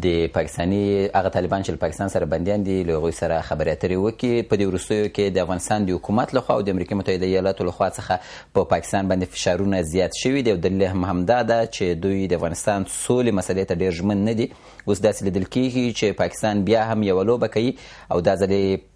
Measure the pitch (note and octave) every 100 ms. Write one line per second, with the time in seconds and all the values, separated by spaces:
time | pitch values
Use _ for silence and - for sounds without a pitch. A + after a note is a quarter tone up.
0 | F2+ E2+ E2 E2 D#2 - F2 G2+ G2+ G2
1 | G2 F#2+ F#2 - F2+ G2 F#2 D#2 E2 -
2 | G2 F#2+ D#2 D#2+ F2 G#2 G2 F#2+ E2+ D#2+
3 | E2 - E2 E2 - D#2 D#2 D#2 F2+ F#2
4 | G#2 A2+ B2 A#2+ - G2+ G2 F#2 - G#2+
5 | G#2 - G2+ F#2 F2 F2+ - G#2+ F#2+ F2
6 | - G#2+ D3 C3 - B2 G2+ F2+ F2 G2
7 | F#2+ F#2 F#2 F#2 F#2+ F#2+ F2+ - F#2+ -
8 | - F#2 - - - - F2+ F2 - G2+
9 | F#2+ F#2 F2+ - F#2+ F2+ G2 F#2 D#2 F#2
10 | F2 - C3 C#3 A#2 F#2 F#2 F#2+ F#2+ F#2+
11 | F#2 F2+ F2+ B2 A#2 A#2 A2+ - F#2 E2+
12 | G2 G2 F#2+ E2+ E2+ - - G2+ F#2 -
13 | - B2 A#2+ G2 - F#2 F#2+ E2+ F#2+ E2+
14 | G2+ G2+ G#2+ A2+ C3+ - - - - G2+
15 | G#2 - G2 F#2+ F#2+ B2 C3 B2+ B2 G#2+
16 | G#2 F#2+ F#2 - A2 G#2 F#2+ A2 A2+ G#2+
17 | G2+ F#2 G2+ A#2+ A2+ A2 B2 - - -
18 | - F2+ G2 F#2 F#2+ G2 F#2+ F#2+ -